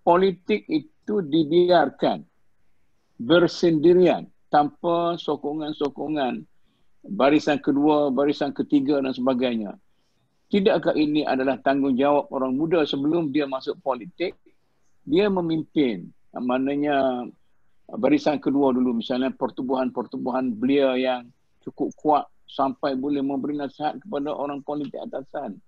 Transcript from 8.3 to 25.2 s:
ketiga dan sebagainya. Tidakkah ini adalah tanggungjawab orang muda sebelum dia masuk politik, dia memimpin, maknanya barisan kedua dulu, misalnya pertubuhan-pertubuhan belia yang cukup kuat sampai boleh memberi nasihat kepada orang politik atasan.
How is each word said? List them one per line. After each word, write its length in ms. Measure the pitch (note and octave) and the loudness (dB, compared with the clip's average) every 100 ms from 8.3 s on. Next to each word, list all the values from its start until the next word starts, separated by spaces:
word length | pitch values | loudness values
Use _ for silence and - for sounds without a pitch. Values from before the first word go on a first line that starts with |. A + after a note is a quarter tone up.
| C#3+ C#3+ C#3 | 0 -4 -4
ketiga 480 | - D3 C3+ D3 | 0 0 2 0
dan 80 | C3 | -2
sebagainya. 640 | B2+ B2+ B2+ B2+ A2+ G2+ F#2+ _ _ _ _ _ _ _ | -2 -2 0 0 -2 -6 -12 _ _ _ _ _ _ _
Tidakkah 400 | G3+ G3 E3 E3 | 0 2 2 0
ini 320 | C#3+ D3+ D3+ | 0 0 0
adalah 320 | D3 C3 C3+ B2+ | 0 0 0 0
tanggungjawab 640 | - C#3 C#3 B2 C#3 D3 - | 0 0 2 2 4 2 0
orang 240 | C3+ C3 | -4 -2
muda 320 | C3 D#3+ E3+ | -2 2 2
sebelum 480 | C#3+ C#3+ C#3+ E3+ D#3 | 2 0 0 0 0
dia 160 | C#3 C#3 | 0 -2
masuk 320 | C3 C3+ - | -4 -6 -6
politik, 560 | C#3 B2 F#2+ - F3 - _ _ _ _ _ _ - | -4 -4 -6 -6 -6 -6 _ _ _ _ _ _ 0
dia 240 | D#3 G#3 | 2 2
memimpin, 800 | F#3+ E3+ D#3+ D3+ E3 C3+ G2 E2+ _ _ - | 0 0 -2 -2 0 0 0 -10 _ _ -8
maknanya 880 | B2 B2+ C3+ C#3+ D3 C#3 C3+ B2 A#2+ - _ _ _ _ - | -2 -2 0 -2 0 0 0 -2 -8 -14 _ _ _ _ -14
barisan 480 | - B2+ D3 D#3 C#3 | -2 2 2 2 -2
kedua 320 | D3 C#3 C#3 B2+ | 0 2 2 2
dulu, 240 | B2+ A#2 | 0 0
misalnya 320 | G#2+ B2+ C3 | -2 -2 -2
pertubuhan-pertubuhan 1200 | - C3 - B2+ C3 B2+ B2 A2+ C3 C3 B2+ C3 | -4 -8 -6 -4 -2 -2 -4 -8 -6 -4 -4 -4
belia 400 | G#2+ B2+ C#3 C3+ B2+ | -2 0 2 2 2
yang 320 | B2+ B2+ A#2+ _ _ _ | 0 -2 -6 _ _ _
cukup 240 | - - C#3+ - | -18 -6 -6 -2
kuat 280 | D3+ D3 - _ | 2 2 0 _
sampai 480 | _ - C#3 B2+ C#3+ | _ -2 -2 -2 -4
boleh 320 | C3 C3+ C#3+ | -2 -2 -2
memberi 320 | C3+ C#3 C#3 D3 | -2 -2 -4 -6
nasihat 400 | C#3 - D3+ C3 | -8 -6 -6 -6
kepada 320 | - C#3+ C#3+ | -8 -6 -6
orang 320 | - C#3+ C#3+ | -6 -6 -8
politik 400 | C#3 D3 C#3 - | -8 -8 -8 -10
atasan. 560 | A#2 - | -10 -12